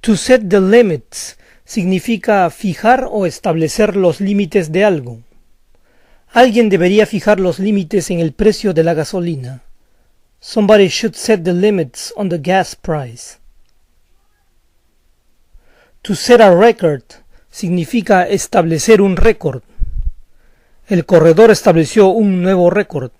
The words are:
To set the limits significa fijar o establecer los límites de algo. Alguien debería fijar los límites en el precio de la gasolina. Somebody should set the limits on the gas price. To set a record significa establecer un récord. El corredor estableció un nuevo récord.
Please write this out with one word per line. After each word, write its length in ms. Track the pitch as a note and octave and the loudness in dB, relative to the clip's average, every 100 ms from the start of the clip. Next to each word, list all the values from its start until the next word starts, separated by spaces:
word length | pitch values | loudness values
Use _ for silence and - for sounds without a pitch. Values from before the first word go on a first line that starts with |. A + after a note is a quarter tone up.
To 160 | - G3+ | -2 -2
set 320 | - B3+ G#3 | 2 0 2
the 120 | G3+ | 0
limits 760 | F#3+ A3+ A3+ D3+ _ - - - _ _ | 4 4 2 -2 _ -18 -18 -20 _ _
significa 840 | _ - F3+ F#3 - A3+ - G#3 F3 | _ -6 -2 -4 -4 -4 0 0 0
fijar 560 | - G#3 E3 G#3+ B3+ - | -2 -8 -4 0 0 0
o 140 | G#3+ F3+ | -4 -4
establecer 680 | - G3+ E3 D#3+ - G#3+ | -4 -6 -2 -4 0 -2
los 260 | G3 F3+ D#3 | 2 0 0
límites 520 | G3 G3+ F#3+ G3+ D#3 | -4 -2 -2 -4 -2
de 120 | E3+ | 0
algo. 360 | G#3 E3 B2 A2+ _ _ _ _ _ _ _ _ _ _ _ | 0 0 -6 -18 _ _ _ _ _ _ _ _ _ _ _
Alguien 360 | A#3+ B3+ A3 A3 | 2 2 2 0
debería 380 | F#3 F3+ G3+ G#3 | 2 2 2 0
fijar 320 | G3+ G3+ G#3 | -2 -2 0
los 200 | F#3 E3 | 0 -2
límites 520 | F#3+ G3+ E3 G3+ - | -2 -2 -2 -4 -4
en 80 | F3 | -4
el 140 | E3 | -4
precio 400 | - G#3+ G#3 G#3+ | 0 0 0 -2
de 100 | D#3+ | 0
la 120 | E3 | 0
gasolina. 680 | E3+ D3+ F#3+ E3+ D3+ B2 C3 - - _ _ _ _ _ _ | -2 -4 -6 -6 -8 -12 -16 -20 -20 _ _ _ _ _ _
Somebody 480 | - - G3+ G#3+ F#3+ | -8 -2 4 4 4
should 260 | - A3+ | 0 -6
set 300 | - - G#3+ | -8 -4 -2
the 80 | E3+ | -2
limits 600 | F3 G#3+ G3+ D3 - - - | -2 0 -2 -6 -10 -16 -8
on 140 | D3 | -6
the 80 | E3+ | -6
gas 360 | C#3 F#3 - | -2 -2 -2
price. 640 | - - D#3 B2+ A#2 - - - _ _ _ _ _ _ _ _ _ _ _ _ _ _ _ _ _ _ _ _ - _ _ _ _ | -8 -8 -8 -8 -16 -20 -20 -20 _ _ _ _ _ _ _ _ _ _ _ _ _ _ _ _ _ _ _ _ -20 _ _ _ _
To 140 | - F#3+ | -10 -8
set 240 | - A#3+ | 2 4
a 120 | G#3 | 6
record 520 | F3 A3+ A3 F3 C#3+ _ - _ - _ | 6 4 2 -2 -4 _ -20 _ -20 _
significa 800 | - F3+ F3+ D#3+ A#3+ F#3 F#3+ F3+ | -10 -6 -4 -4 -6 0 0 2
establecer 760 | G3 - A3 E3 D#3+ E3+ G#3+ | -4 -2 -2 0 -2 2 4
un 140 | G3+ | 4
récord. 480 | F#3 A3+ - D#3+ B2+ _ - - - - - - _ _ _ _ _ _ | 2 2 2 -6 -8 _ -6 -4 -4 -6 -8 -20 _ _ _ _ _ _
El 180 | F#3 D#3 | -4 2
corredor 460 | F3+ D#3+ E3 A3+ | 4 4 6 6
estableció 560 | G#3 - E3 D#3 A3 G3 | 6 2 2 0 2 2
un 340 | A3+ G#3 F#3 | 2 0 0
nuevo 280 | F3+ F#3+ F3 | 0 2 2
récord. 420 | G3 G3+ D3 B2 _ | 0 -4 -8 -10 _